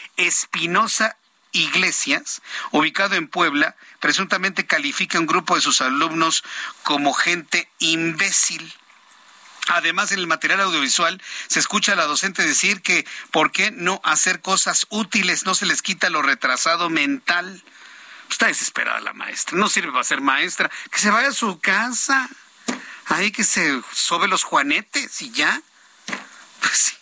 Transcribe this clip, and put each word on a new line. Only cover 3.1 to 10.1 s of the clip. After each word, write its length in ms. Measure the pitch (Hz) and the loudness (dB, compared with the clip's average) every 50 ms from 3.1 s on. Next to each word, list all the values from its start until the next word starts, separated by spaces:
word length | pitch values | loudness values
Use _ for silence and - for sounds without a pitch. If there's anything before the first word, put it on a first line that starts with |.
| 196 | 0
en 120 | 180 165 135 | 0 -2 -2
Puebla, 480 | - 180 175 160 143 147 156 160 - - - - - - | 0 0 2 2 2 2 0 0 -2 -6 -14 -20 -10 -2
presuntamente 680 | - 151 143 - 196 185 208 185 185 196 180 - 185 | 0 0 0 0 0 0 0 0 0 0 -2 -2 -2
califica 520 | - 170 156 143 143 135 - 185 170 - 175 | 0 0 0 0 -2 -2 -2 -2 -2 0 0
a 40 | |
un 60 | 165 151 | 2 2
grupo 280 | 165 180 170 - 180 | 2 0 2 2 2
de 60 | 156 | 2
sus 200 | 139 160 156 - | 2 2 2 2
alumnos 640 | 135 127 131 143 156 165 160 165 165 160 156 - - - - - - - - - - | 2 0 0 0 0 0 0 0 2 2 2 0 -2 -6 -8 -10 -10 -10 -10 -6 -2
como 300 | - 147 143 143 143 - | -2 0 2 2 2 2
gente 560 | - - 170 175 175 160 - - 175 165 - _ - | 2 2 0 0 -2 -2 -2 -2 -2 -2 -4 _ -2
imbécil. 920 | 170 165 165 165 165 165 160 156 196 190 185 - - - 175 160 165 160 - - _ - - - _ - - - - - - - - - - - - - | 0 0 2 2 0 -2 0 0 0 0 2 0 0 0 -2 -6 -12 -16 -18 -20 _ -20 -20 -20 _ -20 -20 -20 -20 -20 -20 -20 -20 -20 -14 -6 -2 0
Además, 420 | 175 175 160 165 175 185 208 202 | 0 2 2 0 0 0 0 0